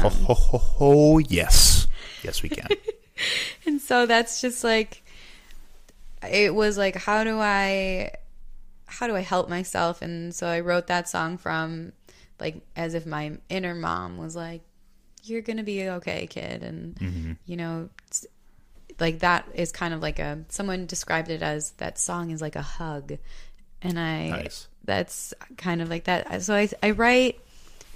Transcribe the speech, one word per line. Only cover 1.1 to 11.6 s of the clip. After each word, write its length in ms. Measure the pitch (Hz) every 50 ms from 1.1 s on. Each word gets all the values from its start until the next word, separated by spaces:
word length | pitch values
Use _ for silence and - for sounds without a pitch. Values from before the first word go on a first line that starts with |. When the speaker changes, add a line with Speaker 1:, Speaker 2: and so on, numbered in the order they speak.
| 156 160
Speaker 1:
yes. 680 | 151 - 87 85 82 - - - - - - - - - - - - - - - -
Yes, 180 | - - - -
we 60 | -
can. 180 | - - - - 403
Speaker 2:
<laughs> 40 | 403 - 440 440 - _ _ - - - - - - - - - - -
And 120 | 339 294 285
so 280 | - - 247 247 240
that's 340 | 233 233 226 233 233 - -
just, 220 | - 247 240 - -
like, 400 | 233 226 220 220 220 - - _ - - - - - - - - - - - - - - - - - - - - - - - 92
it 280 | 101 - 202 208 196 160
was 200 | 214 214 214 202
like, 200 | 202 202 190 185
how 280 | 185 - - 208 214 220
do 140 | 220 220 220
I, 720 | 214 208 202 196 196 196 196 196 190 190 185 185 - - - - - - - - - - - - - - - - -
how 180 | - - - 240
do 100 | 233 214
I 40 | -
help 280 | 196 - 185 180 -
myself? 540 | - 175 175 180 - - 190 170 170 175 -
And 320 | - 165 170 170 170 175 170
so 140 | - 175
I 140 | 170 170 170
wrote 260 | 170 175 175 180 175
that 200 | - 180 175 175
song 300 | - - 175 160 160 180
from, 540 | 175 - 165 160 160